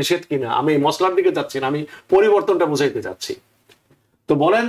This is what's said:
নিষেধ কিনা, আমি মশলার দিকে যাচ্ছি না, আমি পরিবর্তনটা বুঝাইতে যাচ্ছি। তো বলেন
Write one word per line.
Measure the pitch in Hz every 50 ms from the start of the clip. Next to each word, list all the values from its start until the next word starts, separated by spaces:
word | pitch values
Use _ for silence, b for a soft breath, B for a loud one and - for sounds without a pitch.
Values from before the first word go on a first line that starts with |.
নিষেধ | 143 - 175 175 - -
কিনা, | 151 131 123 113 - 120
আমি | 143 156 151 143 139
মশলার | - - - 185 185 175 190
দিকে | 180 185 151 156
যাচ্ছি | - - - 135
না, | 135 135
আমি | 147 151 151 B B B B -
পরিবর্তনটা | 185 196 214 214 208 196 196 208 185 165 175 151
বুঝাইতে | 147 131 147 131 - 110 98 95
যাচ্ছি। | - - - - - - _ _ _ _ _ _ - _ _ _ _ _ _ _ _ _ _ -
তো | 151 143 151
বলেন | 175 208 233 233